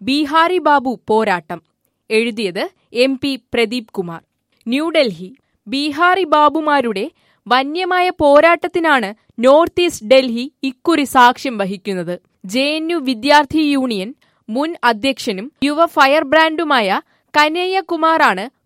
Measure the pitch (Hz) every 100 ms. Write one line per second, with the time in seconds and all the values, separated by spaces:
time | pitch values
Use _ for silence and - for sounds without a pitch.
0 | 202 285 285 320 339 359 302 285 262 214
1 | - 220 214 180 - 175 _ _ _ _
2 | - 220 233 214 196 175 339 _ _ 240
3 | 262 262 285 262 _ 233 226 247 220 -
4 | 175 165 _ _ _ _ 226 262 330 320
5 | 254 165 185 - _ _ - 262 294 285
6 | 349 370 330 302 294 302 302 285 240 196
7 | 269 _ _ _ 202 247 269 330 370 359
8 | 359 359 294 285 330 339 349 359 330 269
9 | 196 214 _ - 247 285 349 - 349 -
10 | 214 262 262 233 262 - 269 - - 320
11 | 277 262 240 247 277 220 196 196 - 190
12 | 165 - _ _ 190 233 285 311 320 349
13 | 262 226 269 294 285 311 302 277 254 208
14 | 196 294 _ _ - 226 320 349 240 220
15 | 269 - - 190 240 - 277 294 339 320
16 | 269 294 277 311 320 311 320 262 196 226
17 | - _ _ 294 302 339 370 381 320 330
18 | 320 320 269 185 233 _